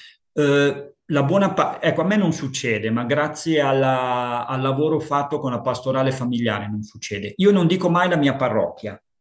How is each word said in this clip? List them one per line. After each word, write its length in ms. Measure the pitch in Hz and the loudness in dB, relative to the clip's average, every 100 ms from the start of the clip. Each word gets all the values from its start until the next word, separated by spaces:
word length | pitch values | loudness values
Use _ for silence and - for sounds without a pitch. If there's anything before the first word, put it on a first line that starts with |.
| - _ _ | -20 _ _
eh, 640 | - 143 143 143 135 - _ | 0 2 4 2 -2 -12 _
la 200 | - 147 | -2 0
buona 280 | 135 196 190 | 2 2 2
pa-, 300 | - - - | 2 -2 0
ecco, 180 | 165 - | 0 0
a 60 | 175 | 2
me 100 | 214 | 2
non 160 | 175 | 2
succede, 580 | - 135 - 120 107 110 | 0 -6 -4 -2 -2 0
ma 140 | 117 | -2
grazie 560 | 123 143 151 151 165 156 | 0 0 0 -4 -2 2
alla, 880 | 135 135 131 127 127 123 123 120 123 | 2 2 2 2 0 -2 -2 -4 -4
al 140 | 131 | -2
lavoro 400 | 135 135 156 156 | -2 0 0 0
fatto 380 | - 143 143 143 | 0 -2 -2 -4
con 120 | 131 | -4
la 80 | 120 | -2
pastorale 540 | 156 147 131 131 135 | -2 -4 -2 0 0
familiare 560 | 131 123 120 113 104 104 | 0 -4 -2 -2 -2 -4
non 120 | 107 | -8
succede. 520 | 107 - - 104 104 - | -8 -12 -10 -8 -8 2
Io 160 | 196 | 4
non 160 | 196 165 | 6 4
dico 220 | 180 175 | 2 2
mai 180 | 170 180 | 2 2
la 80 | 165 | 2
mia 200 | 139 135 | 2 2
parrocchia, 600 | 123 107 87 - 104 101 _ _ | 0 0 -2 -4 -14 -14 _ _